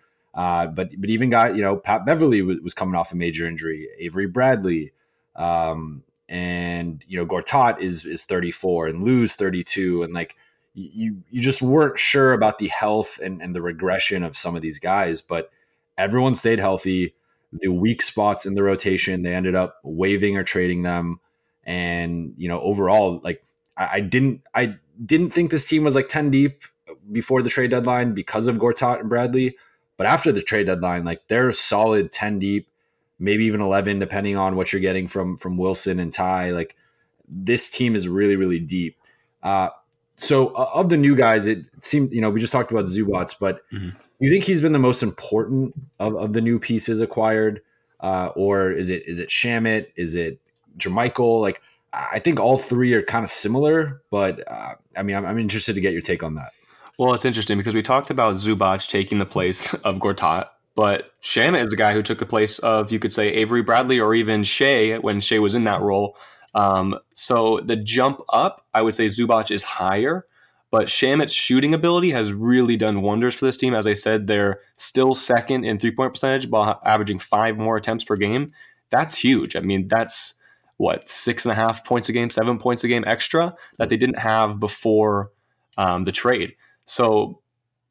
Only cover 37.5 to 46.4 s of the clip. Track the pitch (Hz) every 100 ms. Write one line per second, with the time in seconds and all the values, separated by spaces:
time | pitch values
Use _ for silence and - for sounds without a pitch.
37.5 | 131 - - 127 107 90 92 101 98 92
38.5 | 87 80 90 85 - _ _ _ _ -
39.5 | 98 90 - _ _ _ - - 139 131
40.5 | - 131 156 175 165 143 135 120 110 101
41.5 | 104 76 - - 147 135 117 110 104 117
42.5 | 131 120 113 95 95 101 95 90 - 98
43.5 | 95 - 101 92 95 _ - 135 185 180
44.5 | 175 156 151 127 123 113 - - 107 113
45.5 | 131 131 - - - 104 104 107 107